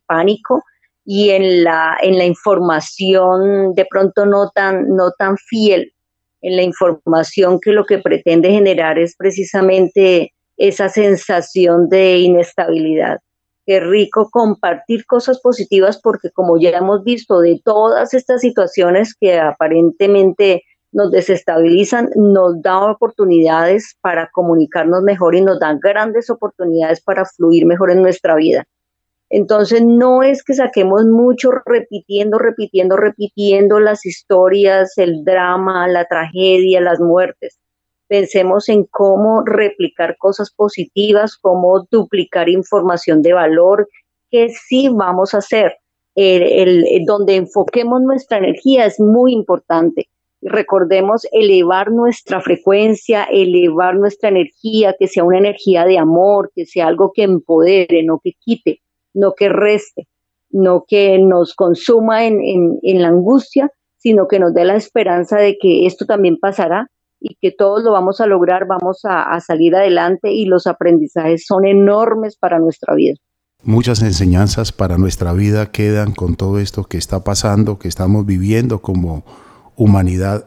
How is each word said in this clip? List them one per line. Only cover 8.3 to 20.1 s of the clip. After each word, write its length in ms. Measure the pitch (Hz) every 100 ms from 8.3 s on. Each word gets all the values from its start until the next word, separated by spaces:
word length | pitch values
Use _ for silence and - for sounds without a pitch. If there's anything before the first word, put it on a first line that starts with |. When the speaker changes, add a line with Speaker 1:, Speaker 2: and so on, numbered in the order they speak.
| 165 180
Speaker 1:
generar 460 | 208 196 170 160 156
es 180 | 170 -
precisamente 1160 | 190 185 185 202 190 190 180 196 190 175 - - _ -
esa 320 | 202 185 190
sensación 1000 | 214 202 190 - 180 170 190 175 170 170
de 300 | 190 185 180
inestabilidad. 1000 | 180 175 170 - 170 160 156 160 165 - - _ _ _ -
Qué 160 | 190
rico 480 | 170 208 202 220 208
compartir 720 | 240 220 202 180 - - 233 -
cosas 360 | 240 254 254
positivas 580 | 247 240 196 196 190 202
porque 280 | 226 - 175
como 280 | - 180 170
ya 200 | 175 175
hemos 260 | 190 202
visto 380 | 208 233 - 185
de 180 | 170 170
todas 520 | - 214 220 226 240
estas 260 | 254 254 247
situaciones 760 | 247 233 180 196 175 185 220 -
que 180 | 196 170
aparentemente 1300 | 156 147 160 165 170 160 202